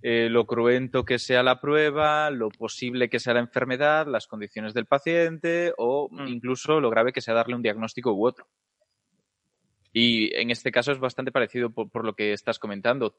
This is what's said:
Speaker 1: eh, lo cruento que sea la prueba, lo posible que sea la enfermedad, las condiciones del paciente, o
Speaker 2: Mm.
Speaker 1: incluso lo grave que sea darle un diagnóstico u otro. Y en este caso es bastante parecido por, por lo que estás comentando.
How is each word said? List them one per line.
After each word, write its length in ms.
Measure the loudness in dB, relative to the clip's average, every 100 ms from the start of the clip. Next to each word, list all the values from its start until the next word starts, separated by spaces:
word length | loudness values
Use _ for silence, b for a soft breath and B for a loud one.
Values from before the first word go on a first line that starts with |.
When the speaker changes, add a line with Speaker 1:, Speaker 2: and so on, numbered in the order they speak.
Speaker 1:
eh, 240 | 0 0 2
lo 160 | 2 2
cruento 600 | 2 2 2 2 -4 0
que 120 | -2
sea 240 | 2 2
la 180 | 4 2
prueba, 720 | 2 2 2 2 2 2 0
lo 200 | -2 -4
posible 600 | -4 -10 -6 -6 -2 0
que 100 | 0
sea 140 | 0
la 60 | 0
enfermedad, 680 | 0 -2 -2 0 2 2 0
las 220 | -4 -6
condiciones 480 | -12 -10 -8 -6 -6
del 100 | 0
paciente, 880 | 0 2 2 0 -2 -2 0 -2 -2
o 300 | 0 0 -2
Speaker 2:
Mm. 160 | -8 -8
Speaker 1:
incluso 520 | -6 -4 -4 2 2
lo 120 | 4
grave 220 | 4 2
que 80 | 0
sea 120 | 0
darle 220 | 0 0 0
un 80 |
diagnóstico 500 | -2 -2 -6 -4 -2
u 140 | 2 0
otro. 180 | 0 -20 _ _ _ _ _ _ _ _ _ _ _ _ _ _
Y 440 | 2 4 4 0 -2
en 160 | -2
este 200 | -2 0
caso 200 | 0 0
es 80 | -2
bastante 320 | -2 -4 -2
parecido 400 | 0 0 0 -4
por, 180 | -4 -6
por 160 | -4 -6
lo 80 |
que 200 | -2 -2
estás 260 | -2 -4 -6
comentando. 520 | -6 -4 -2 0 -2